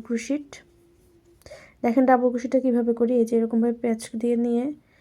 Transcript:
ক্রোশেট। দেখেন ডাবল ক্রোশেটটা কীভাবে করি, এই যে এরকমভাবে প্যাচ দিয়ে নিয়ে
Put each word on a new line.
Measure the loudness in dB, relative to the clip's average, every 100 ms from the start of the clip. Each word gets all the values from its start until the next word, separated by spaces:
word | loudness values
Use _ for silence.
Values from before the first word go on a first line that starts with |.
| 0
ক্রোশেট। | -6 -4 -6 -6 -20 _ _ _ _ _ _ _ _ -20 -20 -20 _
দেখেন | 0 2 4
ডাবল | 4 4
ক্রোশেটটা | 0 0 0 2
কীভাবে | 0 0 0
করি, | 2 2
এই | 2
যে | 0
এরকমভাবে | 0 0 0 -2
প্যাচ | -2 -4 -6 -6
দিয়ে | -2 0 0
নিয়ে | 0 -2 -8 _ _